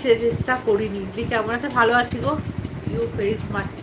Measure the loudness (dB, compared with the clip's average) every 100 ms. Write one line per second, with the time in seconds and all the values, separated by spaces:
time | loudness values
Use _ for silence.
0 | 4 4 4 0 0 0 2 2 0 -4
1 | -6 -6 -2 0 0 -2 0 4 6 4
2 | 2 0 -2 -2 -4 -6 -6 -6 -4 -2
3 | -2 -2 -2 -2 -4 -4 -4 -8